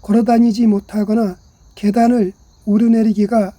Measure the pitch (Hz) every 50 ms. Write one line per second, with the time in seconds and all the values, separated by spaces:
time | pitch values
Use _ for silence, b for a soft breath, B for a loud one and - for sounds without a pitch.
0 | - - 208 233 226 233 233 233 240 233 202 233 233 220 202 202 196 - - 214
1 | 208 190 214 233 226 196 180 - _ _ _ _ _ - _ - - 208 196 240
2 | 233 240 247 240 202 185 - _ _ _ _ _ _ - 202 214 233 233 226 226
3 | 220 226 208 196 208 196 233 226 196 185 -